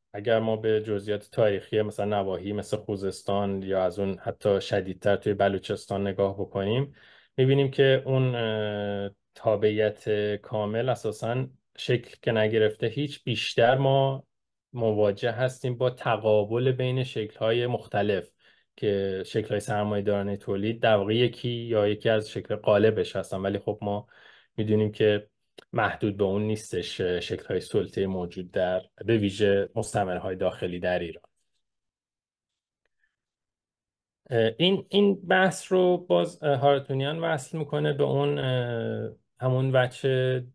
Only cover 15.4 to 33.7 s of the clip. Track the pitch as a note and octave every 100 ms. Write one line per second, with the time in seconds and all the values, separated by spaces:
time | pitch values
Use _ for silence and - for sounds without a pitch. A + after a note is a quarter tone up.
15.4 | B2+ C3 B2+ A#2+ B2+ B2 C#3 A2 A2 G#2+
16.4 | G2+ A#2 C3 B2 B2+ B2+ B2+ A#2 G#2+ -
17.4 | A2 A#2 A#2+ A2+ - G#2+ G#2 F#2+ - _
18.4 | _ _ _ - G#2+ G2+ G2 F#2+ - A#2
19.4 | - G#2 G#2+ G#2 G#2 G#2 G2+ G2+ G2+ G2+
20.4 | - G2 G#2+ A#2 A#2 G#2 G2 A#2 B2 A#2
21.4 | B2 A#2 A#2 A2 G#2 G#2 A#2 A2 G#2+ G2+
22.4 | - G#2 - G#2 A2 F#2+ F2+ G2 F2+ F#2+
23.4 | G2 G2+ - G#2 G#2 G2+ - _ - -
24.4 | _ - G#2+ G#2+ G#2+ G#2+ G#2+ G#2 - _
25.4 | _ - - A#2 G#2 - G#2+ F#2+ G2 G2
26.4 | G#2+ G#2+ - F#2 E2+ - F#2 F2 - F2+
27.4 | - F#2 - G#2+ F#2 - F#2+ F#2+ F2 F#2
28.4 | F2+ G2 F2+ F#2 - - G2+ A2+ G2+ G2
29.4 | G#2 G2 G2 A2+ G#2+ A2 F#2+ F2+ F#2+ F#2
30.4 | F#2 - F#2 F2 F2+ F2+ E2+ D#2+ _ _
31.4 | _ _ _ _ _ _ _ _ _ _
32.4 | _ _ _ _ _ _ _ _ _ _
33.4 | _ _ _